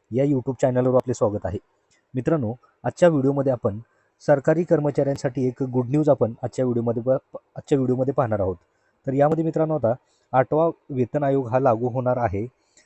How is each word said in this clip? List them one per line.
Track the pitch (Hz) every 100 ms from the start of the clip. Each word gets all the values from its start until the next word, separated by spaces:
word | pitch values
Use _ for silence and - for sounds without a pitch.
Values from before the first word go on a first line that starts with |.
| _
या | 113
YouTube | 143 135 127 127
चॅनलवर | 135 127 127
आपले | 127 127
स्वागत | 117 110 101
आहे. | 92 98 - _ _ _ _
मित्रांनो, | 127 123 160 110 127 _ _
आजच्या | 123 - 175
व्हिडिओमध्ये | 151 131 143 135
आपण | 123 113 101 - _ _ _
सरकारी | - 143 156 160
कर्मचाऱ्यांसाठी | 175 156 147 139 139 139 139 127 127
एक | 120
गुड | 131 123 120
न्यूज | 147 151
आपण | 131 110 117
आजच्या | 120 -
व्हिडिओमध्ये | 127 117 117 117
प-, | 120 131 -
प-, | - - -
आजच्या | - 143
व्हिडिओमध्ये | 127 127 131
पाहणार | 135 120 104
आहोत. | 95 90 _ _ _ _ -
तर |
यामध्ये | 131 147 160
मित्रांनो, | 160 160 156
आता | 156 110 120 _ _ _
आठवा | 127 131 147 165 - _
वेतन | 131 120 147
आयोग | 143 139 120
हा | 127
लागू | 135 110 123
होणार | 123 123 123
आहे. | 113 98 120 - _ _